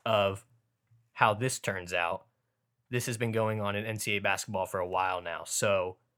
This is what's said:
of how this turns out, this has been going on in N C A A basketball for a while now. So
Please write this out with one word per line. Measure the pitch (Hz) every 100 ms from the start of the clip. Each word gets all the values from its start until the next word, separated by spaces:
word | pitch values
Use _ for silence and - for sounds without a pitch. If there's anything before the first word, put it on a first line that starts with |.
of | - 110 98 98 - _ _ _ _ _ _
how | - 117
this | 104 127 -
turns | - 98 87
out, | 90 85 95 - _ _ _ _ _ -
this | 123 120
has | 113
been | 117
going | 110 110 107
on | 101 101
in | 110
N | 110
C | -
A | 104
A |
basketball | 101 95 - 98 92
for | 98
a | 90
while | 92 92 92
now. | 87 80 80
So | - 110 98 92 90 _